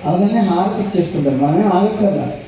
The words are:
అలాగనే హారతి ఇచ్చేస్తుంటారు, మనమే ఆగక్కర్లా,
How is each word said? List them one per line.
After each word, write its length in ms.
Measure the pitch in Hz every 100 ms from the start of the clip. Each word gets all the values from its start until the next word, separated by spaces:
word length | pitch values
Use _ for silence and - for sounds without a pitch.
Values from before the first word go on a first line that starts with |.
అలాగనే 360 | 147 185 208 226
హారతి 420 | 190 175 202 220
ఇచ్చేస్తుంటారు, 520 | 196 175 160 160 139
మనమే 280 | 131 143 165
ఆగక్కర్లా, 720 | 208 185 208 214 202 147 127 -